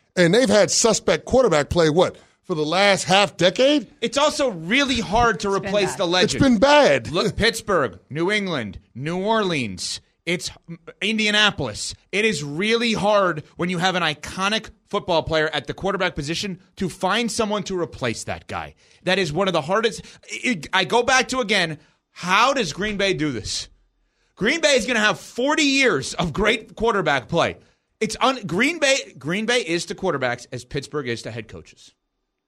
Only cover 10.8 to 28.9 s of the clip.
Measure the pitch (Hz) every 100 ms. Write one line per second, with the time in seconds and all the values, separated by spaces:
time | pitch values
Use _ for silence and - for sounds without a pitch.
10.8 | - - 196 220 214 208 208 196 131 104
11.8 | - - _ 185 220 185 147 147 208 233
12.8 | 233 196 196 208 185 151 - - 175 180
13.8 | 185 180 165 151 - - 190 220 220 -
14.8 | _ 202 202 165 156 160 156 151 - -
15.8 | 190 196 180 - 143 165 202 175 _ -
16.8 | 190 - 185 208 240 226 220 208 185 185
17.8 | 165 - 127 110 - 82 - 95 76 -
18.8 | _ _ 175 190 175 151 196 170 143 202
19.8 | 226 - - - - 220 240 202 143 190
20.8 | 185 226 240 262 240 254 202 208 170 151
21.8 | _ _ _ - 170 196 247 277 185 139
22.8 | 214 202 196 165 151 117 - - - _
23.8 | _ _ _ _ _ - 208 330 302 269
24.8 | 208 233 214 180 - - 262 320 285 269
25.8 | 262 151 123 - 170 143 214 240 - -
26.8 | 226 202 156 139 110 165 120 85 _ _
27.8 | _ _ 214 - 233 262 196 175 269 339
28.8 | 277